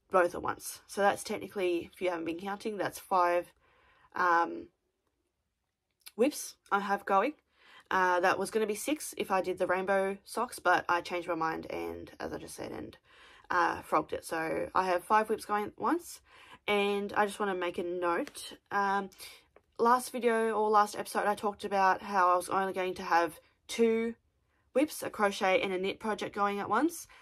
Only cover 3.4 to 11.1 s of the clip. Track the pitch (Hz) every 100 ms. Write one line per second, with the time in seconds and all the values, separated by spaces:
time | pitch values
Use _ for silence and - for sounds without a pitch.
3.4 | 175 _ _ _ _ _ _ - 180 170
4.4 | 170 170 170 _ _ _ _ _ _ _
5.4 | _ _ _ _ _ _ - - 269 -
6.4 | - - - 202 196 202 - 196 269 -
7.4 | _ _ - - - 190 185 180 180 -
8.4 | 196 220 214 208 - 302 - - 214 190
9.4 | 180 180 180 180 190 196 196 196 - -
10.4 | 240 - 180 175 - 175 170